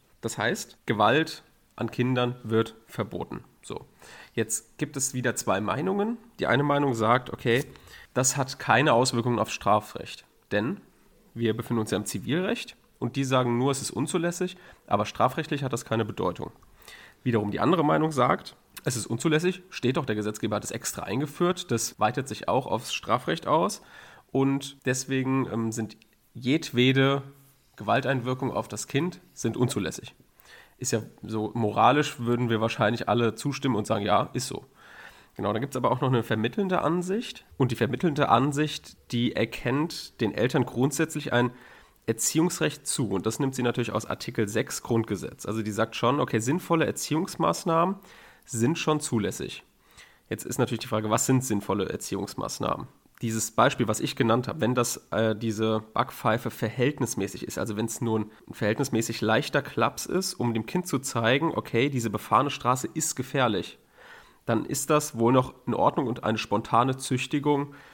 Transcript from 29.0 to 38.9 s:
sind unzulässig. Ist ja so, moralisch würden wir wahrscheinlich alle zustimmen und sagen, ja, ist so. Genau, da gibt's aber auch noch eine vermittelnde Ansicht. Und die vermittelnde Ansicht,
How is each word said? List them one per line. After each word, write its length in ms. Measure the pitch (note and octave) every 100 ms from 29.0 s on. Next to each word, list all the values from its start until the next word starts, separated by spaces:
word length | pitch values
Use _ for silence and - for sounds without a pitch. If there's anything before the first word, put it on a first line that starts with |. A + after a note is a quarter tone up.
| F3 - -
sind 240 | - A#2 G#2+
unzulässig. 580 | A#2+ G#2+ E2+ - - - _ _ - - - _
Ist 140 | A#2+
ja 100 | A2+ A2+ -
so, 280 | G2 A2 G#2+
moralisch 680 | A#2+ G#2+ G2 A2+ C#3+ D3 -
würden 280 | A#2 A#2+ B2
wir 120 | A2
wahrscheinlich 480 | A2+ - G#2+ A2+ -
alle 260 | A2 A#2
zustimmen 400 | G#2+ C#3+ C3 C3+
und 120 | G#2+ G#2
sagen, 160 | A2
ja, 260 | G2+ G2+ -
ist 120 | B2+ -
so. 200 | - - _ - - - - - -
Genau, 160 | G2+
da 60 | A2
gibt's 180 | C#3 C3
aber 140 | A2+
auch 100 | B2+
noch 80 | C3+
eine 140 | B2+
vermittelnde 600 | - A2 A2+ - G3 F#3
Ansicht. 640 | D3 F3 F3+ G#3 A#3+ - - -
Und 160 | C3
die 40 | A#2
vermittelnde 520 | A2 - F3 D3 C#3+
Ansicht, 680 | A#2 C#3 C#3 D3+ - -